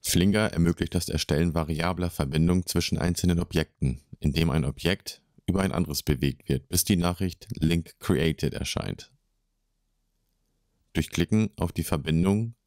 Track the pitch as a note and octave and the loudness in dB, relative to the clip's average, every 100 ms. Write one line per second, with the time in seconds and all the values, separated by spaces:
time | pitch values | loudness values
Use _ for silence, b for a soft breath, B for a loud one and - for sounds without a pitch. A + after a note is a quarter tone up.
0 | - F2+ F#2 G#2+ G#2+ - E2+ E2+ E2 F2+ | 0 2 4 4 2 2 2 2 0 -2
1 | - D#2+ - D2 E2+ D#2+ D#2 D2+ E2+ F2 | -2 -4 0 2 2 0 -2 -2 -2 -2
2 | F2 - C#2 D#2 E2 F2+ F2+ E2+ - - | -4 -2 -2 2 4 2 0 -2 0 0
3 | F2 E2+ F2 E2+ F2 E2 D#2+ _ C#2+ B1+ | 0 0 2 2 0 -2 -2 _ -4 -4
4 | _ - D#2 C#2+ D#2+ D2 C2+ - E2+ G2 | _ -4 -2 2 2 2 -2 -2 -2 -2
5 | - - _ _ - F#2 F#2+ E2 E2+ D2 | -6 -18 _ _ -4 0 0 -2 -4 -4
6 | - C2+ C#2 B1+ - C2 - F2+ - F#2+ | -2 0 0 -4 -4 -4 -2 -4 2 2
7 | F2 F2 F#2+ - - - D#2 E2+ E2 - | 2 -2 -4 -6 -14 -2 0 0 -2 -12
8 | - D#2+ D#2+ D#2 - - - - - - | -2 2 2 0 -4 -4 -6 -6 -6 -8
9 | - _ _ _ _ _ _ _ _ _ | -14 _ _ _ _ _ _ _ _ _
10 | _ _ _ _ _ _ _ _ _ - | _ _ _ _ _ _ _ _ _ -4
11 | D#2 - E2+ G#2+ A2 - F2 - E2 E2 | -2 -2 0 2 0 -2 -6 -4 -2 -2
12 | C#2+ D#2+ F#2 G#2 A#2 - | 0 2 2 0 -2 -10